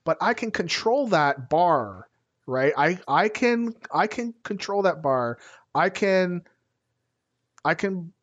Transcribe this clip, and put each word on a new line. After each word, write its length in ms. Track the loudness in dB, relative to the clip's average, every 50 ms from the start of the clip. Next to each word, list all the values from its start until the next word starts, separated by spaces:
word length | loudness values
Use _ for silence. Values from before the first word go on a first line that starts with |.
| -2
but 120 | -2 -2 0
I 120 | 0 -2 0
can 160 | -2 -4 -4
control 580 | -4 -4 -4 -2 -4 -2 0 0 0 0 0 2
that 420 | 2 2 4 2 0 -2 -4 -2
bar, 580 | 0 2 4 4 4 2 0 -4 -10 -14 -18 _ _ _ _ _ _ _ -10
right? 260 | -4 -2 0 2 2 2
I, 220 | 2 2 2 0 -2 -2 0
I 200 | 2 2 2 2
can, 460 | 0 0 2 2 2 2 -2 -4 -6 _ -12 -4
I 140 | -2 0 0
can 260 | 0 -2 -6 -8 -8 -10 _
control 400 | -10 -10 -10 -8 -6 -4 -2 0
that 200 | 2 0 0 0
bar. 360 | 0 0 0 0 0 -2 -4 -8 -12 -20 -20 -20 _ _ 0
I 140 | 0 0 0
can, 520 | 0 0 0 2 2 2 2 0 -2 -6 -10 _ _ _ _ _ _ _ _ _ _ _ _ _ _ _ _ _ _ _ _ _ _ _ -4
I 100 | -2 -2
can 380 | -2 -2 -4 -4 -4 -8 -12 -16 _